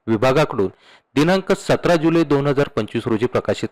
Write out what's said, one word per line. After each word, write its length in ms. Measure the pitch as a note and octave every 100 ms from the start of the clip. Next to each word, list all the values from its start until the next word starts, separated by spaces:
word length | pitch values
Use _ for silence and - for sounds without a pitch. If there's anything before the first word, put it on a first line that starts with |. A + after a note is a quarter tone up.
| -
विभागाकडून 640 | A2 B2+ C#3+ D3 B2+ F#2 - - - _ C3+
दिनांक 360 | E3 F#3+ F#3
सतरा 440 | F#3+ - B2+ D#3 E3+
जुलै 280 | D#3+ E3
दोन 240 | D3+ C#3+ C#3+
हजार 200 | C3+ C#3
पंचवीस 360 | A#2 G#2+ A#2+ A2+
रोजी 180 | G#2+ A#2+
प्रकाशित 440 | A2 - G2 A2